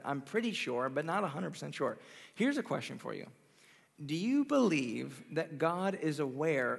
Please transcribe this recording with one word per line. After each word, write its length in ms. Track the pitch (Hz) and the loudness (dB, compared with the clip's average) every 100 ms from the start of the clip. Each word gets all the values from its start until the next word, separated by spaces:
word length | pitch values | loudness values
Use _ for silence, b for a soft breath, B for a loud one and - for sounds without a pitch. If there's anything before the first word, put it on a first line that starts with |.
| - | -2
I'm 160 | 139 | -4
pretty 300 | 135 220 233 | -2 -2 0
sure, 360 | 185 127 120 131 | -2 -2 0 0
but 160 | 135 | 0
not 200 | 156 190 | 0 0
a 40 | 185 | 0
hundred 220 | 143 175 | -2 -6
percent 240 | 147 147 | -6 -8
sure." 240 | 143 131 110 B B B - | -2 -2 -2 B B B 0
Here's 220 | 247 285 | 2 2
a 60 | |
question 360 | - - 123 131 | -2 -4 -4 -8
for 160 | - 98 | -8 -8
you. 100 | - - b b b b b - | -10 -18 b b b b b -14
Do 120 | 143 160 | -4 -2
you 300 | 220 285 285 | 2 4 4
believe 800 | 285 226 156 123 117 135 135 - | 6 6 6 2 -2 -6 -8 -6
that 260 | 156 156 143 | -4 -2 0
God 400 | 160 175 190 190 | 0 2 0 0
is 180 | 156 147 | 0 0
aware 560 | 139 131 160 143 123 | -2 0 2 2 2